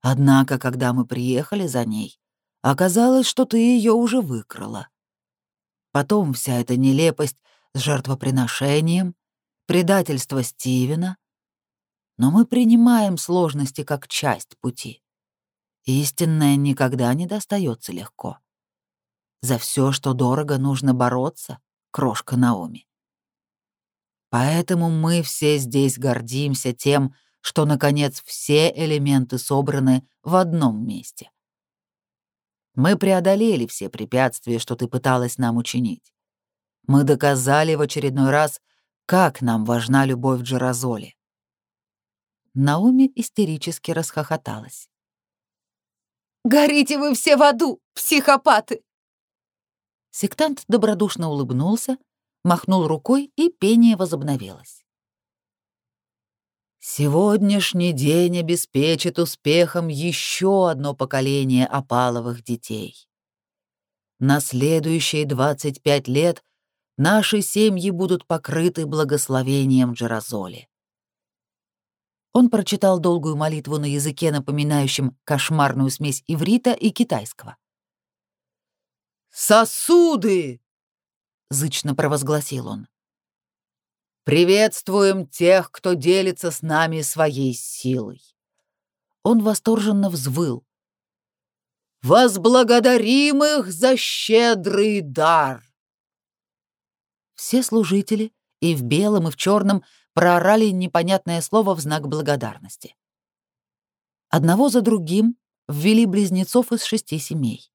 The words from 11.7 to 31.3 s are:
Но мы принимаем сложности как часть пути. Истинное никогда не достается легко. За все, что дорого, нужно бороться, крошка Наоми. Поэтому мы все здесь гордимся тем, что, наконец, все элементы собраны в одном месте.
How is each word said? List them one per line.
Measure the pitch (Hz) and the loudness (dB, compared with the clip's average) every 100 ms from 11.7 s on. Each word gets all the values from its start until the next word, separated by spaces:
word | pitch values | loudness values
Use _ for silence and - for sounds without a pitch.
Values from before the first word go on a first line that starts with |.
| _ _ _ _ - | _ _ _ _ -2
Но | 127 | 2
мы | 180 233 | 4 2
принимаем | 247 233 233 233 233 208 175 | 2 4 6 6 4 2 -2
сложности | - 180 165 143 135 - | -2 0 0 -2 -6 -6
как | 143 143 - | -8 -8 -6
часть | - 147 110 - _ | -4 -2 -4 -8 _
пути. | 131 120 - - _ _ _ _ _ _ _ _ - | -10 -10 -16 -18 _ _ _ _ _ _ _ _ -2
Истинное | 131 143 - 165 156 143 139 | -2 -2 -2 0 2 2 2
никогда | 143 135 131 131 120 131 | 2 0 0 0 0 -2
не | 175 | -4
достается | 208 - 202 165 113 - | -8 -4 -4 -4 -6 -12
легко. | 90 92 - - - _ _ _ _ _ _ _ _ _ _ | -14 -14 -14 -14 -14 _ _ _ _ _ _ _ _ _ _
За | 127 123 | -4 -4
все, | - - 135 | -4 -2 0
что | 135 139 | -2 -4
дорого, | 131 127 131 147 135 | 0 0 0 -2 -2
нужно | 139 131 139 | -2 0 0
бороться, | 127 123 123 131 - - - _ _ _ | 2 0 0 -4 -8 -18 -18 _ _ _
крошка | - 135 110 - 127 | -4 -4 -4 -4 0
Наоми. | 123 104 82 - _ _ _ _ _ _ _ _ _ _ _ _ _ _ _ | 0 0 -6 -14 _ _ _ _ _ _ _ _ _ _ _ _ _ _ _
Поэтому | 120 135 165 175 175 170 | -2 0 0 0 0 0
мы | 160 160 170 | 0 0 0
все | 147 - 151 147 | -2 -2 0 0
здесь | 127 139 135 131 | 0 0 0 0
гордимся | 131 120 117 131 143 139 131 | -2 -2 -4 -4 -4 -4 -6
тем, | 120 143 139 135 _ _ _ | -4 0 0 0 _ _ _
что, | - - 147 | -6 -2 0
наконец, | 147 147 143 143 - - | 0 0 0 -2 -6 -16
все | - - 147 160 | -14 0 2 2
элементы | - 160 151 143 139 123 127 | 0 -4 -2 2 0 0 -6
собраны | - 139 139 139 131 127 _ _ | -2 -2 0 0 2 0 _ _
в | 147 185 | 0 0
одном | 175 165 135 107 117 | 2 0 0 -2 -8
месте. | 95 - - - | -10 -14 -20 -20